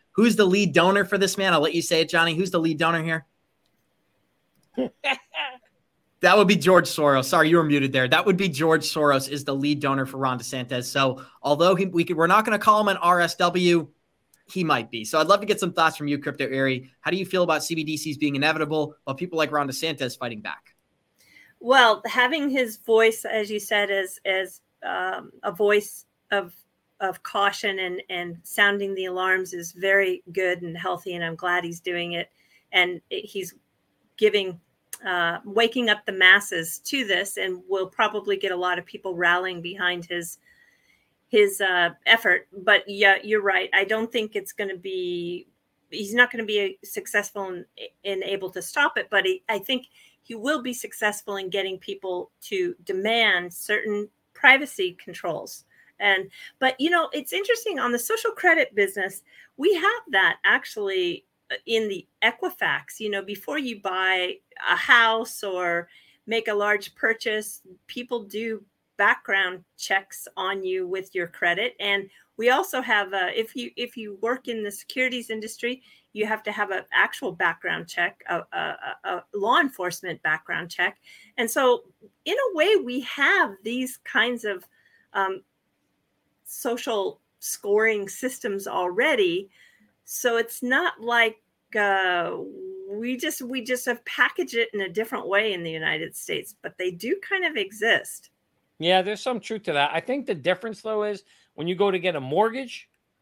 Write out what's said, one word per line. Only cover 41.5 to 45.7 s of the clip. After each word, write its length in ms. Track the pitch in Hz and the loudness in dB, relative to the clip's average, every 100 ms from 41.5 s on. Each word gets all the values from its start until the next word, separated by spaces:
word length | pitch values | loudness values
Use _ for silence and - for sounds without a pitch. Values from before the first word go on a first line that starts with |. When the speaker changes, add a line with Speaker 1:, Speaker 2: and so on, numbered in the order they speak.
| 196 | 2
Speaker 2:
uh, 280 | 190 180 170 - - | 2 4 2 2 4
effort. 420 | 226 202 185 - 196 | 4 4 2 0 -2
But 200 | 185 196 202 | 4 4 2
yeah, 300 | 202 202 190 | 4 4 4
you're 180 | 208 214 | 2 0
right. 280 | 196 185 185 | 2 0 2
I 100 | 196 | 0
don't 280 | 196 220 226 | 2 0 -2
think 240 | 240 214 208 | -4 -4 -6
it's 180 | 196 | -8
gonna 240 | - 196 185 | -6 -6 -8
be, 720 | 190 185 180 175 170 175 - _ _ | -8 -6 -4 -4 -6 -8 -12 _ _